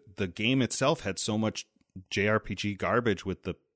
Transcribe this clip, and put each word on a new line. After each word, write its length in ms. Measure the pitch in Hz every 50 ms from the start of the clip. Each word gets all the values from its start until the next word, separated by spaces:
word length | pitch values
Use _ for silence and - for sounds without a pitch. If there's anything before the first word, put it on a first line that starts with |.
| - - 92
the 100 | - 104
game 340 | 92 85 - 107 113 131 135
itself 420 | 127 120 - - 135 139 165 - -
had 160 | 98 95 -
so 200 | - - 107 107
much 280 | 110 110 104 - - _ _ _ _ _ - 95 95 -
J 160 | - 104 98
R 140 | 107 107 110
P 140 | - - 104
G 180 | 92 - 104 101
garbage 500 | 92 - 85 101 120 120 117 101 87 -
with 200 | 101 92 - -
the 100 | 92 85 - _ _ _